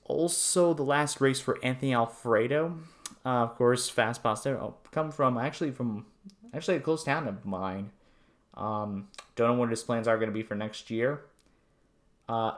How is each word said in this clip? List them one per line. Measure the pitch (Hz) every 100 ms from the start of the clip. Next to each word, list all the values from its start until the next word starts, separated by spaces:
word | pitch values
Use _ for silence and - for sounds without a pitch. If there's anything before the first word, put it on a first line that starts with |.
| -
also | - 170 - - 185 175
the | 156
last | 135 147 147 -
race | 135 131
for | - -
Anthony | 127 131 135
Alfredo. | 120 113 - 120 110 120 147 165 165 160 - - - 131
Uh, | 123
of | 117 -
course, | 120 123 -
Fast | - 110 120
Pass | 117 107
there. | 139 131
Oh, | - - -
come | 156 156
from, | 147 131 123
actually | 135 - 156
from | 135 120 104 - _ - - -
actually | 151 165 170
a |
close | 160 160
town | 147 151 131
of | 98 98
mine. | 92 95 95 101 - _ _ _ _ _ -
Um, | 110 107 104 98 101 - - -
don't | 117
know | 123
what | 120
his | 113
plans | - 117 113
are | 110
gonna | 110
be | 104
for | 110 104
next | 107 - -
year. | 113 123 147 - _ _ _ _ _ _ _ _ _ -
Uh, | 113 113